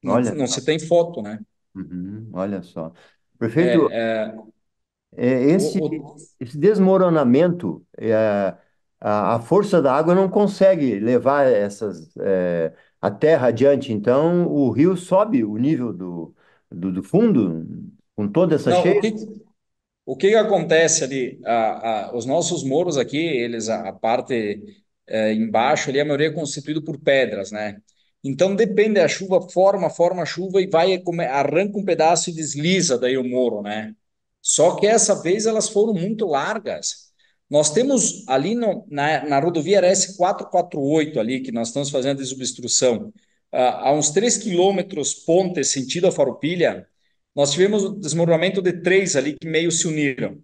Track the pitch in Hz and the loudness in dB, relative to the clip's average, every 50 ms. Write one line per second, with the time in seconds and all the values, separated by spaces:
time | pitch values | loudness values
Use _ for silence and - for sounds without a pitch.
0 | - - 98 123 254 226 196 151 135 120 - - 120 - 156 165 165 - 175 170 | -2 0 0 2 2 0 -2 -2 -4 -4 -4 -4 -2 -2 -4 -2 0 2 2 2
1 | 170 170 170 - 107 104 107 107 - _ _ _ _ _ _ 95 92 80 90 90 | 2 2 -4 -10 -10 -10 -12 -12 -14 _ _ _ _ _ _ -14 -14 -10 -10 -10
2 | 90 95 104 107 110 110 92 90 95 101 101 95 87 - - 85 80 80 - _ | -10 -10 -12 -14 -14 -12 -8 -6 -4 -4 -4 -8 -8 -12 -12 -10 -10 -10 -12 _
3 | _ _ _ _ _ _ _ _ 113 113 110 147 175 180 120 165 147 117 - 113 | _ _ _ _ _ _ _ _ -6 -2 0 2 2 4 4 4 2 2 0 -2
4 | 117 113 113 110 110 - - - - - _ _ _ _ _ _ _ _ _ _ | -2 -2 -2 -2 -4 -6 -8 -16 -18 -20 _ _ _ _ _ _ _ _ _ _
5 | _ _ _ - 120 123 131 127 123 139 165 196 - - - 190 160 147 160 156 | _ _ _ -2 0 0 0 2 2 4 4 4 2 0 -2 -2 -4 -2 -6 -8
6 | - - - - - _ _ _ 131 117 120 151 143 196 220 190 190 185 190 190 | -10 -14 -20 -20 -20 _ _ _ -16 -12 -8 2 2 2 4 6 4 4 6 6
7 | 185 180 165 156 143 120 120 139 165 180 175 175 - 95 78 - _ _ _ - | 4 4 4 4 4 4 6 6 4 4 2 -2 -4 -8 -8 -8 _ _ _ -8
8 | 113 110 113 107 110 110 104 101 101 95 87 _ _ _ _ _ _ _ _ _ | -2 0 2 2 2 2 2 2 0 -2 -4 _ _ _ _ _ _ _ _ _
9 | - 107 104 104 101 95 113 117 120 - 160 190 202 202 190 175 139 135 127 143 | -4 -2 0 0 2 0 0 -2 0 2 2 2 2 4 2 2 4 4 2 2
10 | 156 160 175 185 196 190 190 214 208 196 202 - 196 196 190 170 147 131 107 98 | 2 2 4 2 2 2 2 0 0 0 2 4 4 4 4 4 2 0 0 0
11 | 104 113 127 120 - 131 139 143 143 131 123 104 101 101 101 - 113 104 92 80 | 0 2 2 2 2 2 2 4 4 4 4 2 2 -2 -4 -6 -8 -8 -8 -8
12 | 80 - _ - 104 98 98 92 90 90 87 85 82 80 - _ _ _ _ _ | -14 -20 _ -6 -2 0 0 0 0 0 0 -2 -2 -4 -6 _ _ _ _ _
13 | - 98 104 - - 151 165 147 123 123 117 113 127 139 143 131 - - 113 104 | -4 -4 -2 0 2 4 4 4 4 2 2 4 4 4 4 4 0 -4 -6 -2
14 | 104 123 123 135 151 165 175 175 175 165 147 147 143 123 113 117 147 180 190 180 | 0 2 2 4 4 2 2 2 0 0 2 2 2 2 4 4 4 4 4 0
15 | 175 - 185 190 208 226 214 131 110 104 104 110 123 143 160 127 123 117 98 87 | -2 0 2 2 2 2 2 0 0 0 -2 -2 0 0 0 0 -2 -6 -6 -8
16 | 92 90 87 85 80 - _ _ _ _ _ _ _ _ - 85 85 95 92 92 | -10 -10 -10 -10 -12 -12 _ _ _ _ _ _ _ _ -14 -6 -6 -4 -4 -4
17 | - - - 175 233 233 196 131 104 90 82 82 80 80 80 85 - - - _ | -6 0 2 2 4 4 4 2 2 0 -2 -6 -8 -12 -14 -14 -16 -18 -20 _
18 | _ _ _ - 104 101 104 160 180 175 156 143 - - 160 180 170 175 196 208 | _ _ _ -6 -6 -2 0 2 2 2 2 0 2 2 2 2 4 4 2 2
19 | 196 226 214 - - - - - - _ _ _ _ _ _ _ _ _ _ _ | 2 0 -4 -4 -10 -14 -16 -18 -20 _ _ _ _ _ _ _ _ _ _ _
20 | _ - 131 131 - 196 214 226 214 214 202 180 165 165 170 160 165 156 - - | _ -12 -8 2 2 4 4 4 4 4 2 0 2 2 4 4 4 4 2 0
21 | 147 127 139 135 127 123 - - - - 117 117 110 107 98 - - 113 110 107 | -2 -4 -4 -4 -4 -6 -6 -10 -4 -2 0 0 0 0 -2 -4 -4 -4 -4 -4
22 | 98 90 - 120 113 123 139 165 165 165 180 151 135 135 131 151 180 175 156 139 | -4 -6 -8 -8 -4 -2 -2 0 0 0 -4 -4 -4 -2 0 0 0 0 0 -2
23 | 120 - 123 147 165 170 151 123 120 120 120 113 113 110 110 95 87 95 92 - | -2 -2 -2 -4 -2 -2 -2 -2 -4 -4 -4 -6 -4 -4 -4 -4 -6 -8 -12 -4
24 | - 113 117 127 - - 131 117 107 104 101 104 - - - _ _ _ _ _ | -2 0 0 0 -2 -2 -4 -2 -2 -4 -6 -8 -10 -18 -20 _ _ _ _ _
25 | _ - - 110 107 110 110 110 113 113 104 110 117 135 156 147 - 143 131 139 | _ -6 -2 0 0 0 0 0 -2 0 0 0 2 2 0 0 -2 -2 -2 -2
26 | 147 151 147 139 151 160 147 165 160 139 - 151 139 - 151 160 147 156 147 139 | 0 0 0 0 0 -2 -2 -4 -8 -8 -8 -10 -10 -8 -8 -8 -6 -8 -12 -4
27 | - - 139 135 127 113 107 98 98 95 107 104 107 104 101 101 _ _ _ _ | 0 2 2 2 2 0 -2 -6 -8 -8 -8 -8 -8 -8 -10 -12 _ _ _ _
28 | _ _ _ _ _ 139 139 143 170 190 196 196 233 196 202 190 208 220 214 202 | _ _ _ _ _ -8 -2 0 0 0 2 0 0 0 2 2 2 2 4 2
29 | 170 143 - - 190 190 190 175 - - - 175 190 196 196 196 175 156 - - | 2 2 0 -4 -4 0 0 -2 -2 -2 0 2 4 4 4 2 -2 -4 0 0
30 | 170 175 185 180 165 139 - 165 180 190 180 196 185 - - 165 170 190 190 180 | 0 0 0 -2 -6 -6 -6 -8 -8 -2 0 0 0 2 2 2 2 2 0 0
31 | 185 185 170 170 170 123 131 139 139 143 143 165 196 208 202 208 196 190 170 151 | -2 -6 -4 -4 -4 -2 0 0 0 0 0 0 0 0 -4 -6 -2 -2 0 2
32 | 156 160 175 165 - - 170 160 160 143 131 139 147 170 190 190 - - 131 117 | 4 4 4 2 0 -4 -8 -8 -8 -8 -6 -4 -2 0 0 2 2 0 0 0
33 | 123 123 131 131 123 123 123 127 127 117 110 104 104 104 104 107 110 110 107 _ | 0 0 0 -2 -2 -2 -2 0 0 0 -2 -4 -6 -6 -6 -8 -8 -10 -14 _
34 | _ _ _ _ _ _ _ _ _ - - - 147 175 190 - 202 208 226 233 | _ _ _ _ _ _ _ _ _ -4 2 4 4 4 4 2 2 2 4 4
35 | 226 - 196 - - 160 185 220 214 220 220 220 208 - - 202 208 226 214 175 | 4 2 0 0 0 -2 -2 0 0 -2 -2 -2 -4 -2 0 0 2 2 0 -2
36 | 165 196 226 214 220 185 240 - 147 180 214 220 - - 92 78 - - - - | -2 -4 -4 -4 -4 -2 -2 -2 -2 -2 -6 -6 -6 -8 -8 -6 -8 -8 -10 -10
37 | - _ _ _ _ _ _ _ _ _ 139 147 151 147 - 214 247 269 277 247 | -16 _ _ _ _ _ _ _ _ _ 0 2 2 2 2 2 2 2 2 2
38 | 170 - - - - - 131 135 139 180 226 240 233 214 180 - - - 147 143 | 0 0 -4 -6 -6 -2 0 0 0 0 -2 -2 -2 -2 -2 -4 -6 -10 -6 -2
39 | 143 151 156 143 131 151 143 139 147 175 170 165 147 170 196 202 175 180 196 196 | 0 0 0 0 -2 0 0 0 0 0 -2 -2 0 2 2 4 4 4 4 2
40 | - - - - 175 185 202 - - - - 180 170 175 - 156 139 139 156 160 | 0 -4 -2 -2 0 0 0 -2 -6 -2 -2 -2 -2 -2 -4 -4 -2 2 2 2
41 | 151 147 151 120 110 113 131 131 131 127 113 117 117 117 - 143 143 139 143 135 | 0 0 -2 -4 -2 -2 -4 -4 -6 -6 -6 -6 -6 -4 -4 -6 -6 -4 -4 -2
42 | 123 135 139 135 135 127 135 131 131 117 - - 120 117 - - - 127 117 104 | -2 -2 -2 -4 -6 -8 -8 -8 -8 -8 -8 -8 -6 -2 -2 2 2 2 2 0
43 | 104 - - - _ _ _ _ _ _ - - 127 127 113 - 98 127 143 151 | -4 -10 -16 -20 _ _ _ _ _ _ -2 0 2 2 0 0 0 2 2 2
44 | 147 147 - 190 214 247 240 - - 226 180 175 180 196 196 180 180 - - 151 | 2 0 0 2 2 2 0 0 -2 -2 0 2 2 2 2 0 -4 -6 -6 -6
45 | 139 - - - - - 165 180 196 185 180 165 135 - - 139 127 127 - 170 | -4 -6 -6 -8 -2 2 2 2 2 2 -2 -2 -2 -2 -2 -4 -4 -4 -4 0
46 | 175 185 - - 143 127 113 - - 151 175 180 165 123 98 - - _ _ _ | 2 0 2 2 0 0 0 -4 -6 -4 -2 0 0 0 0 -2 -12 _ _ _
47 | _ _ _ _ _ _ _ 143 143 139 143 156 185 202 214 214 196 190 208 - | _ _ _ _ _ _ _ 0 0 0 2 2 2 2 2 0 -2 -2 -6 -8
48 | - 151 135 165 170 165 170 160 170 190 185 196 180 180 175 180 170 180 185 190 | -8 -6 -2 0 2 2 2 2 2 0 -2 0 -2 -2 -4 -2 -2 2 2 2
49 | 196 170 - 143 131 147 151 - - 160 160 160 170 175 160 - - 175 156 156 | 2 2 0 -2 -2 -2 -6 -8 -10 -4 -2 0 0 0 -2 -2 -2 -2 -2 -2
50 | 147 139 131 123 - - - - | -2 -2 -2 -4 -6 -8 -8 -12